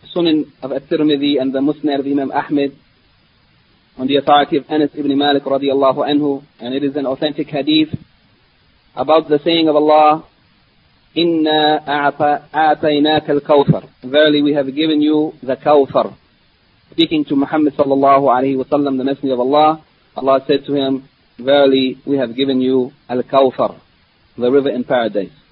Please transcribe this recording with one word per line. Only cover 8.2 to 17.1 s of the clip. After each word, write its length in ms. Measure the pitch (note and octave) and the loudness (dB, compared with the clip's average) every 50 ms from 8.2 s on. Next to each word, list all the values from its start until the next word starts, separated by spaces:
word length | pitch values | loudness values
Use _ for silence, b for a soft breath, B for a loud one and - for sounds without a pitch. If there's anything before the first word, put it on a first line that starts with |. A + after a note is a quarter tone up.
| _ _ _ _ _ _ _ _ _ _ _ _ _ _ _ | _ _ _ _ _ _ _ _ _ _ _ _ _ _ _
about 320 | - B2+ C#3 D#3 D#3+ D#3 D3 | -8 0 2 2 2 2 0
the 100 | D3+ D3 D3+ | -2 -2 0
saying 240 | E3+ E3 E3 D#3+ D#3 | 0 0 2 2 2
of 80 | D3 | 2
Allah, 480 | D3 D3+ D3+ D3+ D3+ D3+ D3+ D3+ D#3+ D#3+ _ _ _ _ _ _ _ _ _ _ _ _ _ _ _ _ _ _ | 2 2 4 4 6 6 4 2 0 -4 _ _ _ _ _ _ _ _ _ _ _ _ _ _ _ _ _ _
"Inna 680 | D#3 E3+ F3 E3 D#3+ D#3 D#3 D#3 D3+ D3+ D3+ D3+ D3 - | -2 0 0 0 0 0 0 2 2 2 2 0 0 -2
a'ta-, 640 | C#3 C#3+ D3 C#3+ C#3+ C#3 - D#3 D3 D3 C3+ - _ - | -4 -4 -2 -2 -2 -2 0 0 0 0 -2 -6 _ -2
a'tainaka 760 | D3 D#3+ D#3 D3+ D3+ - D#3 D3+ D3 C#3+ D3+ D#3 D3+ D3+ - | 0 2 2 0 0 0 0 0 2 2 2 2 0 0 0
al-Kawthar." 600 | D3 C#3+ - - D3+ D3 C#3 - - G2+ - - _ _ - | -2 -2 0 2 2 4 4 2 0 -2 -2 -12 _ _ -12
"Verily 400 | B2+ C3 D3 D#3 D3+ D3+ D3 C#3+ | -2 2 2 4 4 4 2 2
we 120 | D3 C#3+ | 0 0
have 200 | D3 C#3 C3+ C3 | 0 -2 -4 -4
given 260 | C#3+ D#3 D#3+ D#3 D3 | -4 -2 0 0 0
you 320 | D3+ D3+ D3+ D3+ D3+ D#3 D#3 - - | 2 2 2 0 0 -2 -6 -12 -8
the 100 | B2 C3 | -8 -8
Kawthar." 600 | - - D3+ D3+ D3 C#3 B2+ - C3+ A2 G2+ - _ _ _ _ _ _ _ _ _ _ _ _ _ _ _ | -4 0 2 4 4 2 2 0 -2 -2 -2 -8 _ _ _ _ _ _ _ _ _ _ _ _ _ _ _
Speaking 340 | - - E3 D3+ | -2 -2 -2 0